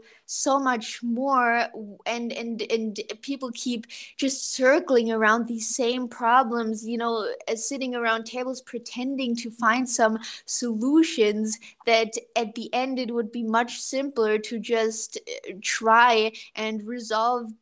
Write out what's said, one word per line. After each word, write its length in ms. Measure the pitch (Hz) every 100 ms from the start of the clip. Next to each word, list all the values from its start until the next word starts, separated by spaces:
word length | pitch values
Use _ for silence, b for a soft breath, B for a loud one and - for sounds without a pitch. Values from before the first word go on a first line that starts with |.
| B B -
so 320 | - 285 269
much 440 | 262 240 226 -
more, 640 | 240 233 277 262 240 233 -
w-, 240 | 220 208 196
and, 280 | - 240 233
and, 300 | - 233 226 -
and 300 | 226 220 208 - 220
people 280 | - 269 254
keep 320 | 233 254 240 - B B -
just 340 | 269 269 -
circling 600 | - 254 311 359 247 226
around 340 | 226 214 226 233
these 280 | 226 220
same 340 | - 240 254 247
problems, 760 | - 233 247 247 240 220 220 220
you 120 | 233
know, 280 | 233 226 190 - -
uh, 80 | 220
sitting 380 | - 277 262
around 300 | 247 233 226
tables 360 | 226 247 254 254
pretending 720 | - 240 233 240 254 269 254 233
to 140 | 233
find 380 | 226 233 240 247
some 300 | - 220 220 B B
solutions 1120 | - - 240 220 247 311 320 330 208 208 214 220 B B -
that 260 | 226 220 - -
at 200 | 240 226
the 180 | - 220
end 260 | 240 262 262
it 140 | 240
would 180 | 233 226
be 120 | 240
much 360 | 220 226 240 -
simpler 580 | - 269 277 277 214 214
to 200 | 214 233
just, 600 | 220 226 220 220 - -
uh, 340 | - 73 - 190
try 720 | - - 226 226 247 226 220 220 B -
and 260 | 220 220
resolve 680 | 208 247 226 214 233 247 226 220